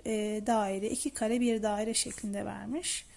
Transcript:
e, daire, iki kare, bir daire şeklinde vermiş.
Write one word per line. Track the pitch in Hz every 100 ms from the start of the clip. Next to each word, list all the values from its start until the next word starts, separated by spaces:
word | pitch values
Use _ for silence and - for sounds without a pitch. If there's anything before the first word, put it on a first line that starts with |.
| -
e, | 214 214 214 208
daire, | 226 196 190 214
iki | 247 285
kare, | - 220 240
bir | 240 226
daire | 214 208 220
şeklinde | 226 247 - 208 202
vermiş. | 202 202 202 285 359 - -